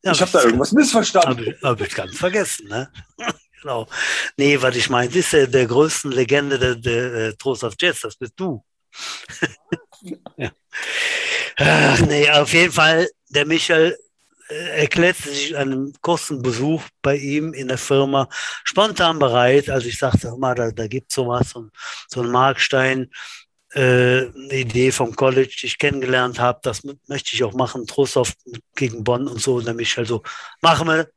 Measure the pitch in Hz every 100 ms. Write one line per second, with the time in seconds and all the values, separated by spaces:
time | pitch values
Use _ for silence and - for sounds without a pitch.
0 | 185 165 185 170 123 117 139 254 277 233
1 | - 190 156 120 110 - 139 110 101 -
2 | 95 98 180 208 185 - 101 110 135 -
3 | - - 240 - _ _ 147 120 113 -
4 | - - - - 143 143 127 123 113 123
5 | 123 165 170 156 131 131 117 120 156 -
6 | 143 127 120 139 143 139 127 117 120 117
7 | 123 120 110 107 135 120 117 - 175 143
8 | 110 - 120 - 185 113 _ _ _ -
9 | - - - - - - _ - _ _
10 | 190 - - - 127 _ _ - - -
11 | - - - - - - 147 156 143 139
12 | 156 147 147 147 139 165 175 151 156 160
13 | 170 _ _ 143 147 160 - 160 165 -
14 | _ _ _ _ - 151 - 156 151 175
15 | 175 180 143 143 143 151 135 131 139 -
16 | - 165 - 139 127 113 143 160 - _
17 | 143 143 139 147 160 139 127 127 - 139
18 | 139 139 131 - - - - - 214 190
19 | 170 160 135 120 123 139 143 135 120 110
20 | 135 - 120 120 131 123 113 107 107 127
21 | _ - 123 123 127 123 110 - - -
22 | - 127 120 123 135 131 - 135 131 131
23 | 127 - - - _ _ _ 156 127 123
24 | 123 127 123 - 135 135 123 117 131 -
25 | 120 104 135 131 131 - 123 - 147 139
26 | 127 127 123 117 123 123 135 107 139 139
27 | _ 143 - - 117 127 127 131 113 -
28 | 135 139 120 - - - _ - 131 117
29 | 107 123 139 117 135 123 117 117 113 -
30 | 113 113 - - - - 165 156 165 160
31 | 156